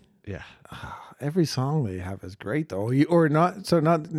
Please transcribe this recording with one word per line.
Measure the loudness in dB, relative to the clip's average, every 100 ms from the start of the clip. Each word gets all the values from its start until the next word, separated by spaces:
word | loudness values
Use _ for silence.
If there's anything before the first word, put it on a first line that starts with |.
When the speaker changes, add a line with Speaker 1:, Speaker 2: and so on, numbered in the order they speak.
| _ _ -14
Speaker 1:
Yeah. | -12 -14 -20 -20
Speaker 2:
Ah, | -16 -16 -16 -18 -10
every | -4 0 0
song | 0 -2 -2
they | -2 -4
have | -8 -10
is | -12
great, | -10 -4 -4 -4
though. | -4 0
You, | 2
or | 4 4 6
not, | 4 2 0 0
so | 2
not, | 4 2 0